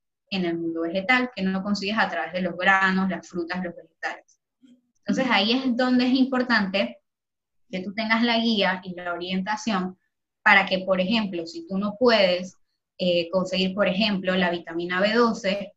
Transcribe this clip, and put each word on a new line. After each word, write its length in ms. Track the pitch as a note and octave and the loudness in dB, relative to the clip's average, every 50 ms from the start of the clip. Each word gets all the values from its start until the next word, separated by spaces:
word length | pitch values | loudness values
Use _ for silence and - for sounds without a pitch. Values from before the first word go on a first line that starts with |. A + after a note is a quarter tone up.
| _ _ _ _ _ - | _ _ _ _ _ -8
en 140 | G3 F#3 F3 | -4 -2 -2
el 140 | E3+ E3+ E3+ | -2 -2 -2
mundo 240 | E3+ E3 E3 E3 E3 | -4 -4 -4 -4 -4
vegetal, 480 | E3+ F3 F#3+ F#3+ A3 B3+ B3 B3+ B3 - | -4 -2 -2 2 4 4 4 2 -2 -4
que 80 | G3 F#3+ | -2 -2
no 200 | F#3+ F#3+ F#3+ F#3+ | -2 -2 -2 -2
consigues 360 | G#3 G#3 - G3 G3+ A3 A3 | -2 -2 -2 -2 -2 0 0
a 100 | G3 F#3 | 0 0
través 240 | E3+ E3+ D#3+ E3 F3 | 0 -4 -6 -4 -4
de 100 | F3+ F#3 | -4 -4
los 140 | F3 E3+ | -4 -4
granos, 520 | F3 F3+ G3 G3 F#3+ F#3+ F#3+ F#3 F#3+ F#3+ F#3+ | 0 2 4 4 4 4 2 2 2 0 0
las 180 | E3+ E3+ - - | -2 -4 -8 -8
frutas, 340 | - F3 E3+ E3 F3+ F#3 F3+ | -6 -6 -6 -4 -4 -6 -6
los 100 | F3 E3+ | -6 -8
vegetales. 640 | - - _ _ _ - D#3 - - - _ _ _ _ _ _ _ _ - - _ _ _ _ _ _ | -10 -18 _ _ _ -8 -8 -8 -10 -16 _ _ _ _ _ _ _ _ -20 -20 _ _ _ _ _ _
Entonces, 200 | - - B3+ C4+ B3 | -2 0 0 2 2
ahí 220 | A3 G3 G3+ A3 A#3+ | 2 2 2 2 2
es 240 | C4+ C4 C4 A#3 | 0 0 0 0
donde 300 | A#3+ B3+ B3+ B3+ B3 B3 | 2 2 2 4 4 4
es 80 | B3+ B3+ | 4 4
importante 840 | C4 B3+ C4 C4 B3 B3 B3 A#3 G#3+ G3 F#3+ F#3+ G3 A#3 A#3+ - - _ _ _ _ _ _ _ _ _ _ _ _ _ _ | 4 4 2 2 -2 0 2 2 2 2 0 0 -2 -2 -2 -4 -12 _ _ _ _ _ _ _ _ _ _ _ _ _ _
que 100 | - F#3 | -8 -8
tú 140 | F#3 G3+ F#3+ | -8 -8 -6
tengas 280 | A3 A3 A3 A3+ A3+ A#3+ | -4 -2 0 0 2 2
la 160 | A#3+ A#3 A3+ | 2 2 2
guía 420 | A3+ A#3 A3+ G3 F#3+ F3+ F#3+ F#3+ G3 | 2 2 2 2 2 0 0 -2 -6
y 100 | F#3 F3 | -10 -12
la 180 | F3 F3+ F3 E3+ | -8 -6 -6 -6
orientación 880 | F3 F3+ F3+ F#3+ F#3+ F#3+ G#3 G#3+ - - A3+ G#3 F#3 F#3 F#3 F#3 _ _ _ _ _ _ _ _ _ - | -6 -6 -4 -4 -4 -2 -4 -4 -6 -4 -4 -2 -2 -2 -4 -8 _ _ _ _ _ _ _ _ _ 4
para 240 | G#3+ G3+ G3 F#3+ | 6 6 6 4
que, 140 | - F#3+ F#3 | 2 -2 -2
por 200 | F#3 G3 F#3 F3+ | 0 0 0 0
ejemplo, 460 | F#3 F#3 A#3 A3+ G#3 F#3 F3 E3+ E3 | 2 0 0 0 0 -2 -4 -6 -8
si 200 | - - - - | -8 -10 -12 -10
tú 120 | - F#3+ F#3+ | -6 -4 -4
no 180 | G3+ G#3 G3+ - | -4 -4 -2 2
puedes, 600 | B3+ A#3+ A3+ G#3+ G3 F3+ F3+ F3+ F#3 F#3 - _ _ _ _ _ _ _ _ - | 2 4 6 6 4 4 2 0 -2 -8 -14 _ _ _ _ _ _ _ _ -4
eh, 320 | F#3 F3+ F3 F3 E3+ - | 0 0 2 2 0 0
conseguir, 440 | - F#3 F3+ F3+ F#3+ F#3 F#3+ F#3+ F#3 | -2 -2 -2 -2 -2 0 0 0 0
por 140 | G#3 G3 F#3 | 0 0 0
ejemplo, 460 | F#3 F#3+ A3 A3 G3+ F#3 F3+ F#3 F#3 | 2 0 0 0 0 -2 -2 -2 0
la 140 | F#3 F3+ F3 | 0 2 0
vitamina 500 | F3 E3+ - E3+ E3 E3+ F3 F3 F3+ F#3 | 0 -2 -6 -6 -6 -6 -4 -2 0 0
B 120 | G3+ G#3+ A3+ | 2 2 4
doce, 600 | A#3+ A#3+ A3+ G#3 - - F#3+ G3 - - - - | 4 2 2 2 0 -2 -4 -4 -4 -6 -10 -14